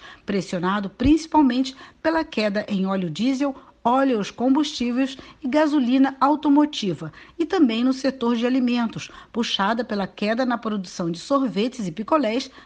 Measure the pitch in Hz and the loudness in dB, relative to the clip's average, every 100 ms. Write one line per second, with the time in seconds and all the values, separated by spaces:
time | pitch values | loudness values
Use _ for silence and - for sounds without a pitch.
0 | - - - 196 170 185 180 202 196 - | -14 -18 -6 -4 -4 -4 -2 -2 -4 0
1 | 269 311 - 311 277 240 262 - - _ | 4 4 4 4 4 2 -2 -6 -20 _
2 | 320 320 311 - 214 202 - 196 190 196 | -2 0 -2 -2 0 -2 -2 -2 0 -2
3 | 180 151 240 262 285 262 - _ 233 254 | -4 -2 -2 0 -2 -4 -14 _ 0 2
4 | 269 226 190 - 247 269 294 - 240 240 | 2 2 -2 -2 2 2 2 -2 -2 0
5 | 269 - - - 269 285 311 294 233 262 | -2 -4 -18 -10 -2 0 2 2 2 4
6 | 269 269 269 294 302 285 294 - 202 160 | 2 4 2 2 4 4 4 0 -4 -4
7 | 160 - - - 320 381 269 226 247 262 | -8 -14 -20 -6 -2 4 4 4 0 0
8 | 269 262 240 240 247 254 247 240 226 170 | -2 -2 -2 0 2 2 2 0 -2 -6
9 | - - - - 233 - 196 226 233 202 | -12 -18 -10 -4 -4 0 0 0 -4 -4
10 | 185 - 208 226 254 233 226 208 180 - | -6 -4 -2 0 -2 -2 -4 -6 -8 -6
11 | 170 170 - 277 269 180 240 240 190 160 | -6 -6 -2 0 0 -2 -4 -4 -8 -8
12 | 214 311 226 233 - - | 0 0 2 -2 -6 -14